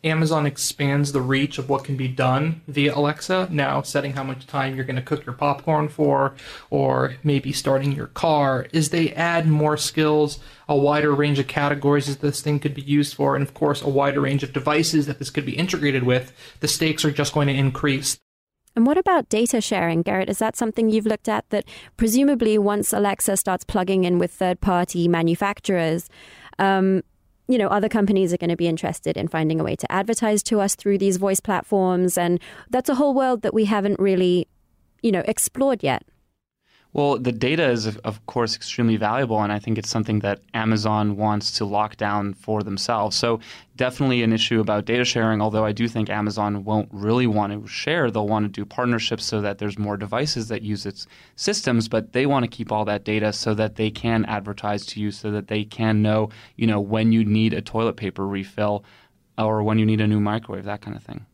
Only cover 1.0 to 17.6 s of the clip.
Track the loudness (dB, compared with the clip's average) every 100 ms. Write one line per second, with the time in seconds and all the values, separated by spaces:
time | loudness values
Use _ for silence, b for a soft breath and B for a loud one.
1 | 0 -2 0 0 0 -4 -4 -4 -2 -4
2 | -4 0 0 2 0 -4 -6 0 0 2
3 | 0 -2 -2 -2 0 -2 0 -2 -2 -4
4 | -2 -6 -6 -8 -6 -4 -4 -4 -4 -6
5 | -4 -6 -6 -4 -2 -2 0 0 0 0
6 | 2 4 0 B B B B 0 2 2
7 | 0 -2 0 0 -2 -4 0 0 0 -4
8 | -6 -2 2 2 2 0 -2 0 0 0
9 | -2 0 0 2 2 2 2 0 -2 0
10 | 2 4 2 -2 B B 0 2 4 4
11 | 2 2 2 2 0 0 0 2 2 2
12 | 0 -2 -2 -2 -2 -2 -2 -6 0 2
13 | 2 0 0 2 -2 0 0 0 0 2
14 | 2 2 0 0 -2 -2 0 2 2 2
15 | 0 -4 -6 -4 -4 -4 -2 0 0 2
16 | 2 2 0 B B B -4 0 0 2
17 | 0 0 0 2 2 2